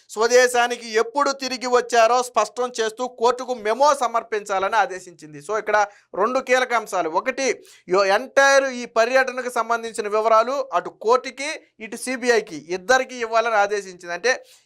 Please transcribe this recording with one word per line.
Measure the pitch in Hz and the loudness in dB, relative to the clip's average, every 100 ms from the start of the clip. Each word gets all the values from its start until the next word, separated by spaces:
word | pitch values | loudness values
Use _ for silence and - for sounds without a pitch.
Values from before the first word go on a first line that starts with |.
| _ | _
స్వదేశానికి | 214 233 247 254 240 240 233 233 | -2 4 6 6 2 0 -2 -4
ఎప్పుడు | 220 226 285 269 | -2 0 0 -2
తిరిగి | 269 254 254 254 | -2 -6 -6 0
వచ్చారో | 247 240 233 226 254 | 0 2 4 4 4
స్పష్టం | 247 226 214 - 247 247 | 0 0 -2 -2 -6 -2
చేస్తూ | 220 220 247 | -4 -4 -8
కోర్టుకు | 247 226 247 247 | -2 0 0 -4
మెమో | 247 208 233 294 | -4 -2 2 2
సమర్పించాలని | 277 233 233 240 214 202 190 196 220 | 2 0 -4 -4 -8 -4 -2 0 0
ఆదేశించింది. | 185 180 180 156 151 147 143 | 0 -4 -16 -20 -20 -18 -6
So, | 214 | -6
ఇక్కడ | 214 214 202 - _ | 0 0 0 -4 _
రెండు | 175 220 254 | -2 0 0
కీలక | - 254 247 | 0 0 2
అంశాలు, | 233 214 180 165 | -2 -2 -4 -2
ఒకటి | 175 233 262 262 - - - - | -2 -4 -4 -2 -4 -10 -20 -2
యో-, | 185 | 0
ఎంటైర్ | 196 202 262 - 277 277 | 2 0 2 4 6 6
ఈ | 269 247 240 | 2 -6 -4
పర్యటనకు | 226 233 262 262 247 240 | 0 2 2 2 -2 -6
సంబంధించిన | 240 226 233 226 220 208 | -4 -2 -2 -4 -8 -4
వివరాలు | 214 220 220 233 277 - | 0 4 4 2 -2 -2
అటు | 175 175 | -4 -4
కోర్టుకి, | - 208 247 262 247 285 - _ _ | -6 2 2 0 -10 -8 -8 _ _
ఇటు | 214 233 | -16 -10
సీబీఐకి | 247 254 240 226 214 151 | -6 -4 2 0 0 -14
ఇద్దరికి | 156 185 185 262 262 254 | -8 -8 0 0 0 -8
ఇవ్వాలని | 226 226 233 | -2 0 0
ఆదేశించింది. | 214 202 208 190 175 175 | 0 0 -2 -8 -18 -12
అంటే | 175 226 254 - _ | -4 -2 -2 -6 _